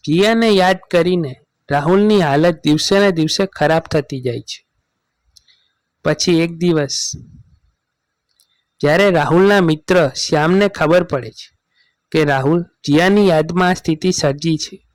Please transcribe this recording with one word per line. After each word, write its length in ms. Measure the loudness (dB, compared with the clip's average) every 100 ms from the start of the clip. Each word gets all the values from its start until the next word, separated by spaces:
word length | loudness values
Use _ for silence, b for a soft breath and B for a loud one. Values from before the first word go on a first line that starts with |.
| -2
જિયાને 440 | 0 2 2 2
યાદ 300 | 2 2 -2 -2
કરીને 440 | 0 0 -2 -4 -10 _ _ _
રાહુલની 500 | -2 2 2 4 2
હાલત 420 | 2 2 0 0
દિવસે 360 | 0 0 0 2
ને 120 | 2
દિવસે 340 | 0 -4 -2 -6
ખરાબ 360 | -2 0 0
થતી 400 | -2 -6 -4 -8
જાય 200 | -8 -8
છે. 260 | -12 -20 _ _ _ _ _ _ _ _ b b b b _ _
પછી 360 | -4 -2 0 0
એક 180 | 0 -2
દિવસ 540 | 0 0 -2 -6 -10 -12 -18 -20 -20 _ _ _ _ _ _ _ _ _ _ _ _ _
જ્યારે 300 | 0 2 2
રાહુલના 520 | 0 0 2 4 2
મિત્ર 480 | 0 -2 0 0 0
શ્યામને 580 | -4 -4 -2 0 0 0
ખબર 360 | -2 0 0
પડે 280 | 0 -6 -8
છે 260 | -18 -20 _ _ _ _ _ _
કે 140 | -2 0
રાહુલ 380 | 0 0 -2 -4 _ 0
જિયાની 420 | 2 4 4 4
યાદમાં 420 | 2 0 0 0
આ 40 |
સ્થિતિ 380 | 0 -4 -2 -2
સર્જી 460 | -2 -2 -2 -4 -4
છે 300 | -6 -16 _